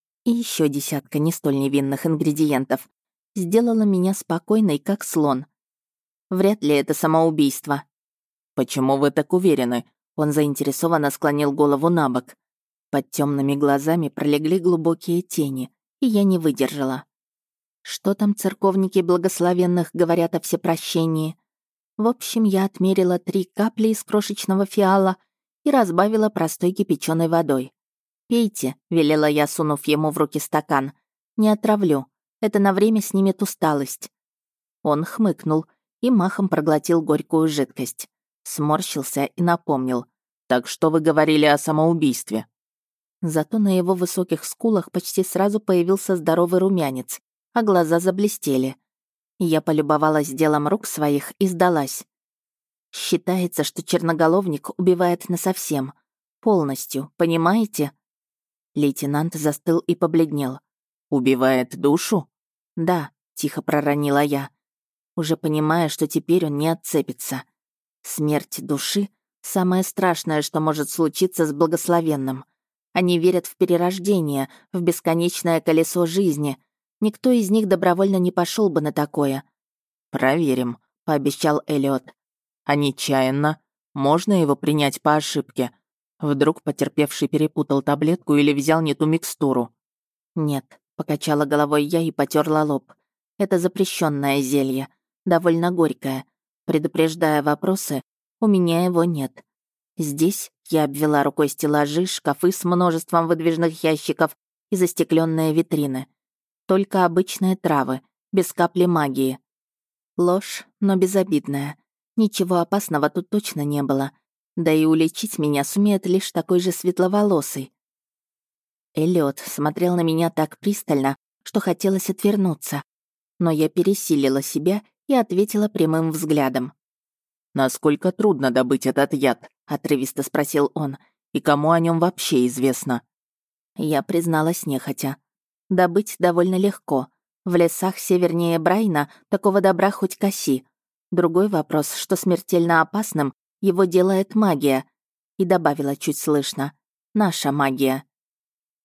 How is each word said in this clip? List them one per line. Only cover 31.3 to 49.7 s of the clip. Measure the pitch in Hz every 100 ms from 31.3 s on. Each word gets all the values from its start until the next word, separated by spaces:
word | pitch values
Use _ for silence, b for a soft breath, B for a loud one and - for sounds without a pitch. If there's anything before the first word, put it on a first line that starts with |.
| -
«Не | 214
отравлю. | 214 220 208 180 139 - _ _ -
Это | 214 208
на | 196
время | 190 214 220
снимет | - 190 196 -
усталость». | 202 - 160 147 135 - - _ _ _ _ _ _ _
Он | 156 147
хмыкнул | 170 - 208 - 156 156 - _ _ -
и | 240
махом | 226 185 - 190
проглотил | 151 156 151 - 170
горькую | 156 151 - 160 160
жидкость. | 143 131 - 123 - - _ _ _
Сморщился | - - 151 151 - 151 131 139
и | 139 -
напомнил. | 175 170 - 135 127 123 - _ _ _ -
«Так | 127 -
что | - 160
вы | 165
говорили | 156 151 151 151
о | 151 147
самоубийстве?» | - 156 165 170 147 123 - 107 - _ _ _ _ _ _ - 165
Зато | 156 156 220
на | 196
его | 185 180
высоких | 180 180 - 180 160
скулах | - - 226 202 -
почти | 180 - -
сразу | 185 180 202 208
появился | 208 180 175 190 -
здоровый | 180 156 165 175 180
румянец, | 190 185 143 127 - - _ _ _
а | 233
глаза | 214 185 160 170
заблестели. | 185 185 208 - 147 131 131 - _ _ _ _ _ -
Я | 175 156
полюбовалась | 165